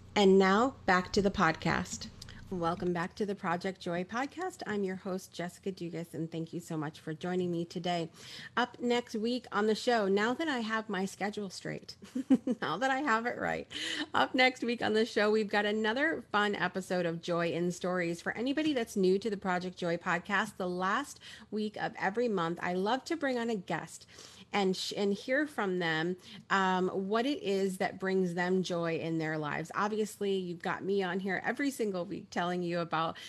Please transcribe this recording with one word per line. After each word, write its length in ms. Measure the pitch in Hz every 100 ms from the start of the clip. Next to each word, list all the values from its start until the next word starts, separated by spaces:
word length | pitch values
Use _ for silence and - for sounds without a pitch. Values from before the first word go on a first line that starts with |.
| - -
And 220 | 196 190
now, 380 | 190 202 262 - -
back 260 | 180 185
to 80 | -
the 100 | 196
podcast. 760 | 196 165 160 175 143 180 - - - - - -
Welcome 420 | 185 165 175 180
back 240 | 175 175 -
to 100 | 202
the 80 |
Project 460 | 196 180 175 196 185
Joy 240 | - 170
Podcast. 580 | 180 226 277 311 370 - -
I'm 160 | 208
your 140 | 190 185
host, 340 | 202 185 -
Jessica 400 | - 175 - -
Dugas, 420 | 190 170 165 170
and 160 | - 160
thank 220 | 165 165
you 80 | 170
so 160 | - 160
much 240 | 151 -
for 140 | -
joining 360 | 156 180 185 180
me 140 | 170
today. 460 | 170 185 175 175 165 - - - - -
Up 180 | 247 -
next 340 | 240 240 240 226
week 300 | 220 247 -
on 140 | 202 214
the 60 |
show, 360 | 214 - 233 196
now 240 | 196 214
that 160 | 254 330
I 100 | 254
have 300 | 214 220 214
my 160 | 190 196
schedule 440 | - 208 214 196
straight, 460 | - 160 151 - - 202 247 262
<laughs> 360 | 254 262 240
now 140 | - -
that 160 | 262
I 80 | 269
have 260 | 294 220 240
it 140 | -
right, 300 | 87 80 - - - - 302
up 220 | - 262 262
next 300 | 254 254 233
week 160 | 240
on 100 | 208
the 140 | 214 220
show, 260 | - 208
we've 160 | 220 208
got 180 | 208 208
another 600 | 214 220 240 311 302 -
fun 220 | 208 208 202
episode 500 | 180 190 185 180 170
of 160 | 165
Joy 300 | 170 170 170
in 200 | 151 175
Stories. 480 | 175 185 180 170 170
For 140 | -
anybody 400 | - 247 285 311
that's 240 | 269 226 208
new 200 | 185 196
to 100 | 226
the 80 | 202
Project 400 | 190 180 180 180
Joy 180 | 175 170
Podcast, 640 | 190 175 175 196 214 -
the 100 | 180
last 540 | 180 185 220 285 - - - -
week 260 | 214 214 -
of 160 | 165 -
every 300 | 175 208 240
month, 320 | 196 165 175
I 120 | 180
love 320 | 180 196 262 -
to 100 | 330
bring 220 | 277 247
on 120 | 233
a 60 | 220
guest 520 | - 160 165 - - - - - -
and 220 | 202 190 180
sh-, 180 | - -
and 160 | 202
hear 340 | 202 - 262 294
from 320 | - 202 180
them, 380 | 170 160 165 180 - 214 -
um, 400 | 196 190 185 185
what 360 | - 190 220 247
it 160 | 294
is 360 | 185 196 196 185
that 220 | 190 -
brings 340 | 190 190 185
them 300 | 170 180 190
joy 340 | 175 175 170 165
in 200 | 165 165
their 200 | 156 156
lives. 340 | 151 143 160 -
Obviously, 580 | 208 214 208 - 202
you've 280 | 190 180 170
got 220 | 190 156
me 180 | 175 202
on 160 | 185 185
here 220 | 190 180 -
every 260 | 240 285
single 340 | 262 220 185 175
week 240 | 175 180
telling 320 | - 175 180
you 180 | 175 175
about 380 | 165 160 165 170